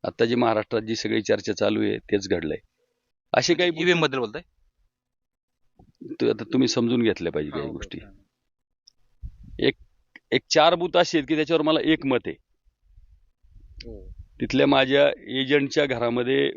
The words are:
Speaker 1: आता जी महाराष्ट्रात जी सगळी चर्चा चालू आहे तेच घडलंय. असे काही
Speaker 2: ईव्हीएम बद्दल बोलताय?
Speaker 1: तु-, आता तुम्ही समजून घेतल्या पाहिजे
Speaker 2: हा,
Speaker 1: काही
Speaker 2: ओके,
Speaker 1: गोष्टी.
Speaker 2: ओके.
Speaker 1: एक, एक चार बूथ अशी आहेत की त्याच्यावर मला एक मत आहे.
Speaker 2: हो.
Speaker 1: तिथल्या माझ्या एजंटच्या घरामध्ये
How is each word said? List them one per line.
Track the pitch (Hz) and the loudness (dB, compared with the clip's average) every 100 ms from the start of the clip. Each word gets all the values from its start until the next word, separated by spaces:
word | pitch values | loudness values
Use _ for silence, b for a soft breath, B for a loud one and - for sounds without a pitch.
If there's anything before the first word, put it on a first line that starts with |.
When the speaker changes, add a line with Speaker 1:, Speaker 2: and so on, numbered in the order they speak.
Speaker 1:
आता | - - | -8 -2
जी | 117 | 0
महाराष्ट्रात | 120 120 107 - 113 | 2 2 0 -2 -4
जी | 110 113 | -2 -4
सगळी | 107 110 | -2 -2
चर्चा | 104 107 107 | 0 -2 -2
चालू | 101 104 107 | -2 0 0
आहे | 107 104 | -2 -4
तेच | - 101 98 | -2 -2 0
घडलंय. | 90 78 76 _ _ _ _ _ _ _ | -2 -2 -8 _ _ _ _ _ _ _
असे | - - | 0 2
काही | 170 180 160 | 2 2 2
Speaker 2:
ईव्हीएम | 175 165 | 2 2
बद्दल | 160 131 | 2 0
बोलताय? | 110 135 - _ _ _ _ _ _ _ _ _ _ _ _ _ - _ - - | -4 -8 -16 _ _ _ _ _ _ _ _ _ _ _ _ _ -20 _ -14 -2
Speaker 1:
तु-, | 120 | -2
आता | 107 | -2
तुम्ही | 113 127 127 | -2 0 2
समजून | - 117 123 | 0 0 2
घेतल्या | 113 92 85 | 0 0 -4
पाहिजे | 76 76 | -4 -6
Speaker 2:
हा, | 73 | -8
Speaker 1:
काही | 71 | -8
Speaker 2:
ओके, | 67 | -10
Speaker 1:
गोष्टी. | - - | -12 -14
Speaker 2:
ओके. | - - _ _ _ _ _ _ _ _ _ _ - - - - 131 | -16 -20 _ _ _ _ _ _ _ _ _ _ -18 -16 -18 -2 -2
Speaker 1:
एक, | - - _ _ - _ | -2 -20 _ _ -20 _
एक | 127 _ | -4 _
चार | 156 156 | 4 4
बूथ | 175 180 175 | 2 0 0
अशी | 175 165 | 2 0
आहेत | 131 | 0
की | |
त्याच्यावर | 151 147 160 | -2 0 0
मला | 151 156 | 2 2
एक | 151 156 135 | 2 0 0
मत | 123 92 | -2 -2
आहे. | 71 _ _ _ _ _ - - - _ _ _ - - - 117 | -12 _ _ _ _ _ -20 -20 -20 _ _ _ -20 -20 -18 -16
Speaker 2:
हो. | 104 92 - - - | -16 -18 -18 -20 -10
Speaker 1:
तिथल्या | 120 131 143 | -2 2 4
माझ्या | 135 131 139 143 139 - 127 | 4 4 4 4 0 -8 -6
एजंटच्या | 131 143 139 151 147 | 2 2 2 0 0
घरामध्ये | 120 117 120 123 139 135 | 0 0 0 0 0 0